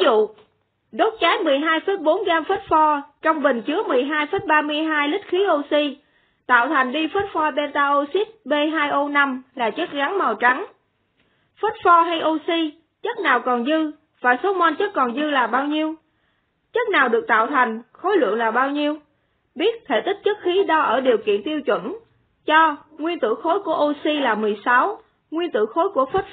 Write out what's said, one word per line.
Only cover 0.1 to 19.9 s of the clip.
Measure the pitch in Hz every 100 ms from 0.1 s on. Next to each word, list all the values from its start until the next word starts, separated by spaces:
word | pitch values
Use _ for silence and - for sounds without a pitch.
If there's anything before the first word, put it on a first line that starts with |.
| 214 214 - _ _ _ _ _
đốt | 220 415 -
cháy | 339 427
mười | 330 277
hai | 311 320 311
phẩy | 392
bốn | 302 349
gam | 370 330
phốt | 302 392 392
pho | 330 311 294 277 _
trong | 311 311
bình | 277 240
chứa | 220 320
mười | 427 269
hai | 269 302 294
phẩy | 392 381
ba | 302
mươi | 294 294
hai | 320 302 285
lít | 381 -
khí | 359 403
oxy, | 302 285 302 294 254 _ _ _ _ -
tạo | 247 247
thành | 302 254
diphosphor | 277 320 392 403 330 311 269
pentaoxit | 294 294 285 285 285 370 427 - 262
B | 294 302
hai | 311 285
O | 277 285
năm | 285 277 254 - -
là | 233
chất | 214 339
rắn | 285 285 392
màu | 294 214
trắng. | 247 262 427 - _ _ _ _ _ _ _ -
Phốt | 415 440
pho | 370 339
hay | 339 330
oxy, | 311 320 - 339 320 - _ _
chất | 403 466
nào | 330 247
còn | 233 247 233
dư | 320 311 302 _ _
và | 247 254
số | 370
mol | 381 330 311
chất | 403
còn | 349 254 233
dư | 302
là | 277 233
bao | 247 285
nhiêu? | 302 311 320 _ _ _ _ _ _ _
Chất | 440 453
nào | 339 254
được | 226 226
tạo | 226 240
thành, | 285 247 220 -
khối | - 349 403
lượng | 240 220
là | 226
bao | 226 269
nhiêu? | 285 294 302 _ _ _ _ _ -
Biết | 381 466
thể | -